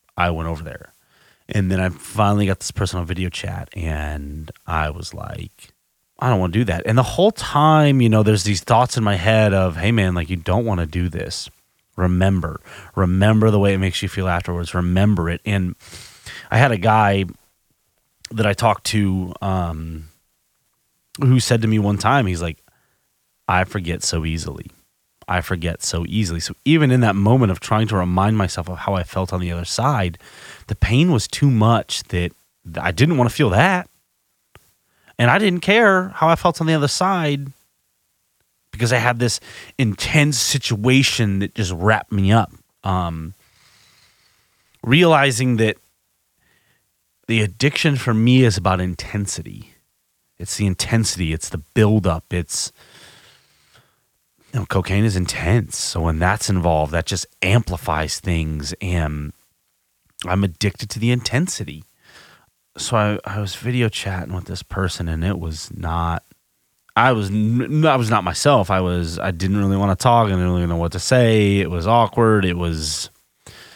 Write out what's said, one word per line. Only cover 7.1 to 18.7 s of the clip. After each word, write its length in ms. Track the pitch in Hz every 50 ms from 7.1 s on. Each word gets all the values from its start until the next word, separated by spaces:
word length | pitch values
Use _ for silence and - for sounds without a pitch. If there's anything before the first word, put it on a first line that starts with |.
| - - 185 214
time, 680 | - - - - - 147 151 156 156 156 151 143 139 131
you 80 | 120
know, 160 | 113 107 107 107
there's 220 | 107 107 101 90
these 160 | 104 101 85
thoughts 340 | - - 117 113 127 123 -
in 80 | 123 110
my 120 | 104 101
head 380 | 90 85 110 110 110 107 104 95
of, 220 | 95 92 92 80
"Hey, 160 | 82 87 107
man, 240 | 117 113 95 92 87
like, 140 | 87 80 80
you 80 | 92
don't 260 | 87 82 - 90 110 117
wanna 220 | 113 98 85 82
do 240 | 76 76 90 87 90
this. 400 | 80 85 - - - - - - - _ _ _ _ _ _ _ _
Remember, 640 | - 92 90 90 90 95 98 98 92 82 82 78 - _ - - - - - -
remember 560 | - 95 90 92 92 101 107 110 107 110 110
the 80 | 104 101
way 140 | 101 101 98
it 60 | 95
makes 220 | 98 92 85 -
you 60 | 101
feel 220 | 92 - 98 92 92
afterwards. 440 | 87 87 - - 87 87 85 82 -
Remember 560 | 90 87 90 90 92 101 107 104 85 82 85
it." 120 | 85 - -
And 300 | 107 101 98 92 90 85 - - - - - - - - - - - - - - -
I 80 | 110
had 140 | 110 131 135
a 60 | 117
guy 480 | 95 87 113 107 110 107 101 98 98 95 90 - _ _ _ _ _ _ _ _ _ _ _ _ _ _ _ _ _ - -
that 160 | 117 107 107
I 80 | 104 98
talked 320 | - 117 110